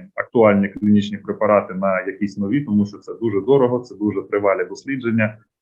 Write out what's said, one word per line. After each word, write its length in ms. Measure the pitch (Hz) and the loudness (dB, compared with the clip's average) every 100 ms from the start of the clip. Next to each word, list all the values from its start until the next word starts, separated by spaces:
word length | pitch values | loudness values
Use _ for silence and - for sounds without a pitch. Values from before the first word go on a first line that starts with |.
| 92 | -10
актуальні 540 | - - 123 107 101 98 | -10 -2 4 6 4 0
клінічні 500 | - 104 104 101 101 | 0 2 2 2 -8
препарати 560 | - 98 107 101 98 | -8 -2 2 2 2
на 260 | 92 98 95 | -4 -2 -2
якісь 380 | 92 - 101 101 | -4 -6 -6 -4
нові, 260 | 98 143 | -2 -2
тому 220 | 143 104 101 | 0 0 0
що 120 | 98 | -6
це 160 | - | -14
дуже 260 | 90 113 98 | -6 -2 -2
дорого, 380 | 101 139 123 123 | 2 4 4 0
це 160 | - | -6
дуже 280 | 98 104 95 | -4 -2 -2
тривалі 420 | - 104 101 90 | -4 0 0 0
дослідження, 760 | 90 95 135 135 117 113 107 - _ _ | -2 -8 -8 -6 -2 0 -2 -4 _ _